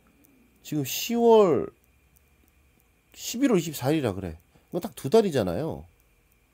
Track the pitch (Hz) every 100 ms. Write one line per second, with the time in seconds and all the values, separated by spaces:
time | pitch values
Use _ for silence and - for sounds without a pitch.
0 | _ _ _ _ _ _ - 151 131 -
1 | - 233 233 220 196 123 - - _ _
2 | _ _ _ _ _ _ _ _ _ _
3 | _ - - 226 277 196 160 139 127 160
4 | 123 95 92 78 _ _ _ 175 202 -
5 | 135 220 202 139 92 87 156 82 76 _
6 | _ _ _ _ _